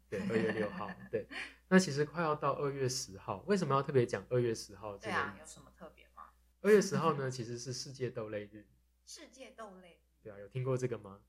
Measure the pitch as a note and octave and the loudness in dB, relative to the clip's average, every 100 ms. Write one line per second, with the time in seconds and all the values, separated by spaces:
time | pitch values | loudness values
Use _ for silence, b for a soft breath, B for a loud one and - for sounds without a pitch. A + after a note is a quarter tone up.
0 | - G#2 G2 A2+ A2 G#2+ G#2 - G#2 - | -8 -4 0 2 2 0 -2 -4 -8 -10
1 | - G#2+ - B B B - F#3 F#3 C#3 | -6 -6 -4 B B B 6 6 6 2
2 | D3 D#3+ D#3+ D3+ C#3+ C3+ C#3+ C#3 C3 - | -2 0 0 0 0 0 -2 0 0 -2
3 | - F#2 - G2 D#3+ G3+ D#3 C3+ C#3 C3+ | -6 -10 -6 -4 0 0 2 2 4 4
4 | A#2 G#2 F#2+ B2 A#2+ A2 - G2 G#2+ G2 | 4 0 0 2 2 0 -6 -12 -10 -8
5 | G#3+ E3+ C#3 F#2+ - - - - E3 - | -2 -2 -2 -6 -16 -20 -20 -20 -20 -20
6 | - - - _ _ _ G3 G#3 - C#3 | -20 -20 -20 _ _ _ 6 8 6 4
7 | D#3+ C#3+ C3 B2+ A#2 A#2+ C3 B2 D3 B2+ | 2 2 -2 -4 -6 -8 -6 -8 -8 -6
8 | A#2+ A#2 G#2+ G#2+ G#2 A2 G2+ _ _ _ | -6 -6 -6 -6 -8 -14 -20 _ _ _
9 | - - C#4 B3 B3 - G#3+ F#3 F3+ D#3+ | -20 -18 -18 -18 -18 -16 -16 -16 -20 -20
10 | _ _ A2+ G2+ G2+ C3 B2+ B2+ B2+ A2 | _ _ -16 -14 -10 -6 -2 -2 -2 -6
11 | G2+ G2 | -10 -18